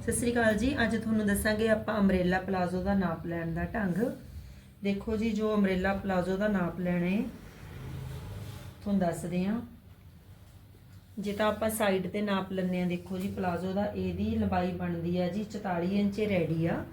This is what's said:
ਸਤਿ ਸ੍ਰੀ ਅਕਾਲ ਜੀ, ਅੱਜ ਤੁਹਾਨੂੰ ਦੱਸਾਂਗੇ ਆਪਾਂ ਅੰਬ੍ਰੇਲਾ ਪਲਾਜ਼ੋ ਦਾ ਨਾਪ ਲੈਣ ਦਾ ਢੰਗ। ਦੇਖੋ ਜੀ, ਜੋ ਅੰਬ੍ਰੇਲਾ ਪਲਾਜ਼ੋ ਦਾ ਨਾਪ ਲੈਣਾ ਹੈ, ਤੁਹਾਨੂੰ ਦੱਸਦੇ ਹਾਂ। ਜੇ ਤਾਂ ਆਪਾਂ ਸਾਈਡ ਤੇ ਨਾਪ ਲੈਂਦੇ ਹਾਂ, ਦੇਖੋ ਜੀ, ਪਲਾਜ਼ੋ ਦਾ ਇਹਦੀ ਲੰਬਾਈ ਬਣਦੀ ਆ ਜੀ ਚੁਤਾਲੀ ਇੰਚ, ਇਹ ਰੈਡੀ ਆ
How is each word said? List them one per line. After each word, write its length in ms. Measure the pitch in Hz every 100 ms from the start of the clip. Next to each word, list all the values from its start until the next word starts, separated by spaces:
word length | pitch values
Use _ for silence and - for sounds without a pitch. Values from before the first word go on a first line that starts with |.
ਸਤਿ 80 | -
ਸ੍ਰੀ 200 | - 240
ਅਕਾਲ 240 | 240 226 208
ਜੀ, 140 | 247 294
ਅੱਜ 120 | 226 220
ਤੁਹਾਨੂੰ 300 | 220 220 208
ਦੱਸਾਂਗੇ 420 | 196 220 214 220
ਆਪਾਂ 280 | 214 214 220
ਅੰਬ੍ਰੇਲਾ 400 | 196 185 180 185
ਪਲਾਜ਼ੋ 420 | 185 190 175 180
ਦਾ 120 | 185
ਨਾਪ 300 | 196 175 165 170
ਲੈਣ 260 | 170 165
ਦਾ 80 | 165
ਢੰਗ। 340 | 175 233 196 175 254 - - - - - - -
ਦੇਖੋ 340 | 196 196 220 214
ਜੀ, 140 | 226
ਜੋ 220 | 208 214
ਅੰਬ੍ਰੇਲਾ 380 | 214 190 185 190
ਪਲਾਜ਼ੋ 420 | 196 196 185 175 190
ਦਾ 120 | 214
ਨਾਪ 320 | 202 170 165
ਲੈਣਾ 260 | 180 175 175
ਹੈ, 160 | 202 254 - - - - - - - - - - - - - - -
ਤੁਹਾਨੂੰ 180 | 208 196
ਦੱਸਦੇ 440 | 175 160 175 180
ਹਾਂ। 160 | 190 233 - - - - - - - - - - - - - - - -
ਜੇ 140 | 202
ਤਾਂ 140 | 202 214
ਆਪਾਂ 240 | 208 220
ਸਾਈਡ 400 | 214 208 190 180
ਤੇ 120 | 208
ਨਾਪ 300 | 208 196 190
ਲੈਂਦੇ 280 | 185 180 180
ਹਾਂ, 60 | 180
ਦੇਖੋ 320 | 175 - 190
ਜੀ, 100 | 196
ਪਲਾਜ਼ੋ 440 | 202 185 170 185
ਦਾ 120 | 190 208
ਇਹਦੀ 500 | 196 185 180 208 220
ਲੰਬਾਈ 360 | 202 185 180
ਬਣਦੀ 440 | 175 175 170 170 180
ਆ 100 | 175
ਜੀ 160 | 196
ਚੁਤਾਲੀ 540 | 208 202 196 170 180 202
ਇੰਚ, 180 | 202 202
ਇਹ 100 | 208
ਰੈਡੀ 380 | 190 160 165 165
ਆ 180 | 285 -